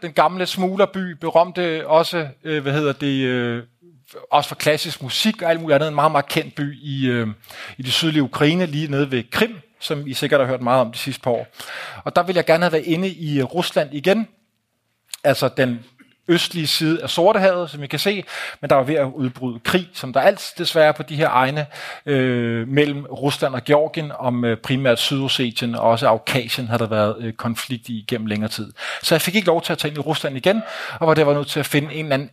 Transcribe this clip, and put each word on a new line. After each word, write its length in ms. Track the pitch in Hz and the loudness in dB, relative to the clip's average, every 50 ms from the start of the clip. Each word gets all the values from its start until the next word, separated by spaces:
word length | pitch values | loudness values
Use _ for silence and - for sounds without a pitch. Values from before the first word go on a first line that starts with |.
den 100 | - 165 | -8 0
gamle 340 | 147 - 156 160 180 185 180 | 2 4 4 4 2 0 -4
smuglerby, 680 | 170 - 185 185 185 190 196 202 190 - 190 190 180 | -4 -2 -2 -2 0 2 2 0 0 0 -4 -8 -8
berømte 720 | 165 143 165 165 - 165 175 185 160 180 180 170 160 160 139 | -8 -8 -4 2 4 4 4 4 0 -4 -2 -2 -2 -4 0
også, 420 | 139 156 165 170 - 180 170 156 139 - _ - | 2 4 4 4 2 0 -4 -4 -6 -10 _ -6
øh, 180 | 156 156 151 | -4 -4 -2
hvad 100 | 135 143 | 0 0
hedder 200 | 139 151 151 143 | 0 2 2 0
det, 320 | 135 - 147 143 135 135 131 | 0 -2 -2 -2 0 0 0
øh, 380 | 127 127 123 120 120 117 120 117 - _ _ _ 175 160 135 _ - - - - - | 0 0 0 -2 -2 -4 -6 -8 -12 _ _ _ -20 _ _ _ -20 -20 -20 -4 0
også 180 | - 147 139 - | 0 2 2 0
for 60 | 147 | -4
klassisk 480 | - - 151 151 151 - 165 - - | -2 0 0 0 0 -2 -6 -8 -8
musik 400 | 135 123 - - - 220 220 - | -8 -6 -2 0 0 0 0 2
og 80 | 180 165 | 0 0
alt 100 | 165 165 | 0 0
muligt 140 | 165 156 143 | 2 2 2
andet, 140 | 139 156 160 | 4 2 2
en 60 | 147 | 2
meget, 180 | 151 147 156 | 2 2 4
meget 160 | 156 139 139 - | 4 2 0 0
kendt 260 | - 165 156 143 - | -2 -2 -2 -2 -4
by 240 | - 143 143 143 117 | -6 -6 -6 -8 -10
i, 240 | 143 147 139 135 131 | -10 -8 -4 -2 0
øh, 220 | 127 123 120 117 110 104 - _ - - - - - - - | 0 0 0 -2 -4 -6 -10 _ -20 -18 -16 -16 -14 -12 -10
i 40 | |
det 100 | 123 127 | -6 -4
sydlige 300 | 190 - 170 160 151 151 | -2 0 2 2 2 2
Ukraine, 440 | 139 123 - - 151 147 165 180 185 | 2 2 2 2 2 4 4 2 0
lige 220 | 156 143 147 160 147 | 0 -2 -2 -2 0
nede 220 | 139 139 147 135 | 0 0 0 0
ved 140 | 131 120 110 - | 0 -2 -2 -2
Krim, 260 | - - 214 233 226 165 - _ _ _ | -2 0 0 0 -2 -6 -20 _ _ _
som 260 | - - 160 143 147 | -8 -6 -6 -6 -6
I 80 | 135 131 | -8 -6
sikkert 260 | - 156 139 151 139 | -4 2 4 4 4
har 60 | 131 | 4
hørt 160 | 123 131 120 | 2 0 0
meget 180 | 123 120 127 131 | 2 2 4 4
om 120 | 123 113 | 2 0
de 60 | 120 - | -2 -6
sidste 240 | - 139 123 - | -6 -6 -6 -4
par 80 | - 131 | -2 -2
år. 160 | 120 113 117 - _ - - - - - - - - - - | -2 -2 -4 -8 _ -18 -16 -14 -14 -14 -14 -14 -14 -10 -6
Og 120 | 143 - | -2 0
der 60 | 175 | 2
ville 140 | 175 180 185 | 2 2 2
jeg 100 | 208 208 | 2 4
gerne 180 | - 160 165 175 | 4 4 4 4
have 80 | 175 | 2
været 120 | 160 160 139 | 2 2 2
inde 240 | 175 160 170 190 190 | 0 0 0 0 -2
i, 300 | 170 156 170 151 147 139 | -4 -6 -4 0 0 0
øh, 60 | 127 | 0
Rusland 500 | 120 151 175 170 - - 185 - 135 143 | 0 -2 -2 -2 0 0 0 0 0 -2
igen, 340 | 147 135 180 202 226 220 - _ _ _ _ _ _ _ _ _ _ _ _ _ _ _ _ - - - | -2 0 2 2 2 0 -4 _ _ _ _ _ _ _ _ _ _ _ _ _ _ _ _ -8 -2 0
altså 240 | 143 131 - 143 123 | 0 2 2 0 0
den 360 | - - 131 127 120 117 117 _ _ _ _ _ _ _ _ - | 2 0 0 0 -2 -4 -10 _ _ _ _ _ _ _ _ 0
østlige 380 | 170 170 - - - 175 151 | 2 2 0 -2 -4 -4 -2
side 360 | 139 - - 165 156 165 156 | -2 -2 0 0 0 0 -2
af 80 | 135 131 | -4 -4
Sortehavet, 600 | - 175 170 202 214 202 190 190 180 180 175 151 | 0 4 4 4 6 6 4 4 2 2 -2 -6
som 120 | - 147 | -8 -10
I 40 | 143 | -8
kan 120 | 135 - 143 | -6 -6 -2
se, 260 | - 202 208 196 - - - - - - - - | -2 -2 -2 -2 -6 -10 -12 -12 -12 -12 -10 -4
men 100 | - 143 | 0 2
der 60 | 156 | 4
var 60 | 135 | 4
ved 120 | 127 135 156 | 4 2 2
at 120 | 151 139 123 127 | 0 0 0 -2
udbryde 460 | 151 131 127 123 - 127 127 113 117 - | -4 -4 -4 -4 -4 -6 -6 -6 -6 -2
krig, 240 | - - 185 180 180 | 0 0 0 -2 -4
som 200 | - - - 131 | -10 -12 -8 -2
der 80 | 120 135 | 0 2
altid 340 | 139 - 208 185 - - - - | 4 4 2 2 -2 -12 -10 -8
desværre 360 | 170 - - 165 156 151 151 | -6 0 4 4 4 4 4
på 80 | - | 0
de 140 | 151 - 156 | -4 -6 -2
her 140 | 143 160 139 | 0 0 2
egne, 360 | - 127 131 131 143 151 147 143 - - - - - - - | 4 4 2 2 0 -4 -6 -8 -10 -14 -14 -14 -16 -8 -4
øh, 640 | 147 143 135 127 127 123 120 117 117 117 117 113 127 | 0 0 2 2 2 0 0 0 -2 -2 -2 -2 0
mellem 360 | 135 147 151 147 143 143 143 | 2 2 2 2 0 -4 -8
Rusland 500 | - - 120 131 143 135 - 160 143 127 | -10 -8 -4 -2 -2 0 0 -2 -2 -2
og 100 | 127 - | -2 2
Georgien, 480 | - 147 147 156 156 - 170 151 147 139 - | 4 4 4 4 2 -2 -6 -8 -8 -6 -4
om, 260 | - 123 123 120 120 | -4 -2 0 0 0
øh, 120 | 120 113 | 0 0
primært 420 | 110 - - 135 135 135 127 117 113 | -2 -2 -2 -2 2 2 2 2 2
Sydossetien, 760 | - - 143 135 135 131 - - 131 120 110 - 123 120 117 | 0 -2 -2 -2 -2 -2 0 0 -2 -2 -2 -4 -4 -4 -2
og 160 | 110 110 113 | 0 2 2
også 180 | 117 113 139 123 | 4 4 4 2
Abkhazien 600 | 113 113 - - - 135 117 117 - - 123 110 | 2 2 0 -2 -2 -2 -2 -4 -6 -6 -4 -2
har 100 | 117 117 | -2 -2
der 80 | 117 | 0
været, 300 | 104 110 110 104 104 107 110 | 0 2 2 2 0 0 -4
øh, 120 | 117 113 | -6 -8
konflikt 560 | 113 - - 120 113 - - - 131 113 - - | -8 -6 -6 -6 -4 -6 -6 -8 -8 -8 -8 -10
i 160 | 120 110 104 - | -10 -10 -6 -4
gennem 180 | 127 113 110 | -4 -4 -2
længere 240 | 107 104 104 107 107 | -2 -2 -2 -2 -4
tid. 220 | - - 107 101 - - - - - - | -4 -8 -10 -10 -12 -12 -12 -10 -8 -4
Så 120 | - - 170 | 0 2 2
jeg 80 | 156 | 2
fik 120 | - 185 170 | 2 2 0
ikke 120 | 220 185 | 2 2
lov 160 | 170 165 170 | 2 2 2
til 100 | - - | 0 -4
at 60 | 170 - | -4 -4
tage 120 | - 151 | -4 -4
ind 80 | 147 147 | -4 -4
i 20 | |
Rusland 360 | 135 151 156 - - 151 135 | -4 -2 -2 -2 -4 -6 -4
igen, 260 | 127 - 180 208 226 - - - - - - - - | 0 2 2 2 2 -2 -6 -10 -10 -10 -10 -6 0
og 80 | 165 160 | 2 4
var 60 | 156 | 6
derfor 200 | 156 156 143 143 | 6 6 4 4
nødt 140 | 147 143 - | 2 0 -2
til 120 | - 156 | -2 -4
at 60 | 139 | -2
finde 280 | - - 147 143 156 147 | 0 0 0 0 0 -4
en 100 | 156 156 | -6 -4
eller 100 | 151 135 | -2 -2
anden, 160 | 135 147 120 | -2 -2 -4